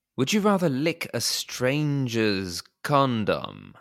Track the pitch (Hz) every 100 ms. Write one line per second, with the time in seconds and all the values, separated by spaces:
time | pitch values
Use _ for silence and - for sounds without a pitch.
0 | _ - 135 208 202 196 170 127 160 160
1 | - 117 - - - - 123 147 151 143
2 | 131 113 110 95 95 85 - _ - 143
3 | 135 113 98 76 - 50 50 -